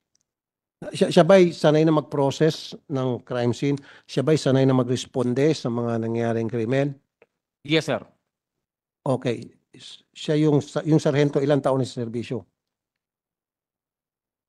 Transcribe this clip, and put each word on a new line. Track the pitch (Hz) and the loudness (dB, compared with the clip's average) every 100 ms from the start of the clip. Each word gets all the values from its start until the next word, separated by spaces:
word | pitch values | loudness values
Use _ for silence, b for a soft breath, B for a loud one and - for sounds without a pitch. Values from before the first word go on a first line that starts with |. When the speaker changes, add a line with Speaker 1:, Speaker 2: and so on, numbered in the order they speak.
| _ _ _ _ _ _ _ - 302 | _ _ _ _ _ _ _ -18 -10
Speaker 1:
Siya, | 156 185 | -4 0
siya | - | 4
ba'y | 160 196 180 - | 6 6 6 2
sanay | 156 151 160 | 2 4 4
na | 156 | 2
mag-process | 147 143 139 - 160 - - - - | -2 -2 -2 0 0 -2 -10 -18 -10
ng | 139 131 117 | -6 -4 -6
crime | - 123 120 113 | -8 -4 -2 -2
scene? | 143 139 B B | -2 -4 B B
Siya | B - | B -4
ba'y | 131 156 | 0 0
sanay | 147 131 135 | 2 2 4
na | 127 | 2
mag-responde | 123 131 - 131 123 123 147 151 | 0 -2 -4 -4 -2 0 0 0
sa | 131 | -4
mga | 117 120 117 | -4 -4 -4
nangyaring | 113 117 117 113 113 | -4 -2 -2 -2 -4
krimen? | 117 110 135 143 139 _ _ _ _ _ _ | -4 -2 0 -2 -4 _ _ _ _ _ _
Speaker 2:
Yes, | 147 156 151 | -2 -2 0
sir. | 113 - _ _ _ _ _ _ _ _ _ | -6 -6 _ _ _ _ _ _ _ _ _
Speaker 1:
Okay. | - 123 127 113 120 _ _ | -4 -2 -2 -6 -8 _ _
S-, | - - - _ | -20 -20 -20 _
siya | - - 151 | -12 -2 2
yung | 156 147 | 4 4
sa-, | - 151 | 2 -6
yung | 156 156 | 2 2
sarhento, | 160 139 147 147 | 2 2 2 2
ilang | 139 147 | 2 2
taon | 139 135 | 2 0
na | 120 | -2
sa | - | -6
serbisyo? | 117 117 113 120 - _ _ _ _ _ _ _ _ _ _ _ _ _ _ _ _ _ _ _ | -8 -8 -8 -10 -12 _ _ _ _ _ _ _ _ _ _ _ _ _ _ _ _ _ _ _